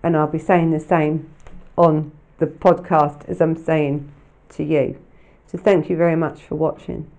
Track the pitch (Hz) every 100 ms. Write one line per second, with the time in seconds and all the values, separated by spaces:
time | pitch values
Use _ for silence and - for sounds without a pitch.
0 | 170 160 151 160 - 180 165 156 156 170
1 | 151 156 - - - - - - 170 156
2 | 151 - _ - 156 - 185 175 - 165
3 | 147 - - 175 165 160 160 160 147 143
4 | 143 - _ _ _ - 151 151 127 -
5 | - - _ _ _ 175 - 185 - 170
6 | 170 160 156 156 - 151 156 - - -
7 | 151